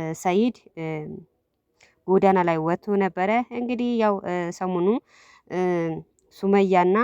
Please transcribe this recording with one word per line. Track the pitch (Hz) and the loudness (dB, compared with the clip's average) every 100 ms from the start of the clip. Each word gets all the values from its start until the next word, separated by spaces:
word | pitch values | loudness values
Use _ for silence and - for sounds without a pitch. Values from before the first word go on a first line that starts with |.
| 160 160 | -8 -6
ሰይድ | 185 185 240 - _ - 160 156 151 156 170 _ _ _ _ _ _ _ - | -2 0 0 -2 _ -12 -8 -8 -10 -14 -18 _ _ _ _ _ _ _ 2
ጎዳና | 185 196 190 | 4 6 4
ላይ | 175 165 | 2 0
ወጥቶ | 160 180 - 202 | 0 -4 -2 -2
ነበረ። | 190 180 190 233 247 | -2 -2 -2 -2 -2
እንግዲህ | 240 240 240 240 233 | -6 -6 -4 -2 0
ያው | 214 196 - 180 170 | 0 0 -4 -6 -6
ሰሞኑ | - 185 180 180 254 - _ _ _ - 180 185 175 165 160 - _ _ - | -6 -4 -2 0 -2 -4 _ _ _ -10 -4 -2 -2 -4 -6 -12 _ _ -6
ሱመያና | 196 202 196 185 180 208 | 0 2 4 4 4 2